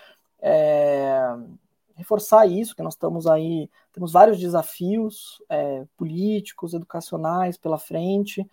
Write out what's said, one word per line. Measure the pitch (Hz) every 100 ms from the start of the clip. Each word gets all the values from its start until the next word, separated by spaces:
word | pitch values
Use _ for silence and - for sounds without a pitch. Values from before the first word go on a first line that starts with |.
| - _ _ _
É, | 143 156 151 147 147 143 135 135 127 120 117 - _ _ _ -
reforçar | 170 208 - 220 214
isso, | 180 226 -
que |
nós | 165
estamos | - 165 170 165
aí, | 156 165 165 151 _ _
temos | - 175
vários | 170 214 196
desafios, | 180 170 156 - 175 214 214 208 - - -
é, | 156 147 135 135 -
políticos, | 165 165 202 214 208 - 170 170
educacionais | 170 170 - 165 160 175 185 175
pela | 165 156
frente. | - 160 175 196 202 - 196